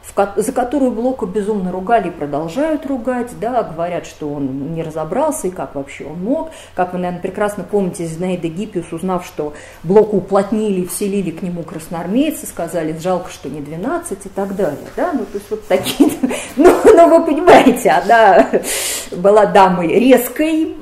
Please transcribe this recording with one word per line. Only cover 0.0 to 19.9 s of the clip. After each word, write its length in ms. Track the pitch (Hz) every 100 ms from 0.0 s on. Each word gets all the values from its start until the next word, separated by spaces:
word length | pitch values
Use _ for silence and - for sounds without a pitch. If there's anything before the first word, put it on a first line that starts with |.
в 100 | -
ко-, 220 | - 202 -
за 160 | 220
которую 380 | 262 254 294 262
Блока 340 | 214 247 262
безумно 480 | 202 202 202 214 185
ругали 360 | 180 185 233 180
и 20 |
продолжают 760 | 165 147 143 165 196 311 302
ругать, 460 | 302 269 226 247 240 -
да, 220 | 208 247
говорят, 420 | 202 160 170 170
что 260 | 151 - 151
он 440 | 143 139 135 143
не 80 | 165
разобрался 680 | 160 160 160 202 311 285 185
и 20 |
как 240 | 180 147
вообще 300 | 143 139 -
он 180 | 151 160
мог. 280 | 190 311 320 - -
Как 180 | - 180
вы, 60 | 180
наверное, 240 | 180 175
прекрасно 420 | 185 180 208 202
помните, 400 | 170 208 185 170
Зинаида 440 | 165 160 185 180 165
Гиппиус, 440 | 160 214 180 165
узнав, 320 | 165 185 180
что 300 | 180 - 151 - - -
Блока 320 | 165 202 208
уплотнили 680 | 202 185 202 196 220 214 190
и 40 | 180
вселили 440 | - 202 202 170
к 100 | 156
нему 220 | 180 175
красноармейцы, 840 | 156 160 - 165 170 220 311 302 -
сказали: 480 | - 170 175 156 160
«Жалко, 320 | 180 180 180
что 180 | - 147
не 140 | 151
двенадцать» 640 | 143 160 220 339 339 190 -
и 20 |
так 260 | - 196
далее, 320 | 185 185 143 -
да, 200 | - 330
ну, 60 | 277
то 140 | 202 202
есть 120 | -
вот 160 | 214 -
такие, 420 | 269 - - 294 - -
<laughs> 220 | - - -
ну, 140 | 339 -
ну, 340 | 415 427 330 330
вы 60 |
понимаете, 640 | 330 294 349 - 262 - 190
она 640 | 160 180 233 214 185 254 214 - - - - - 180
была 300 | 190 208 196
дамой 420 | 190 185 180 170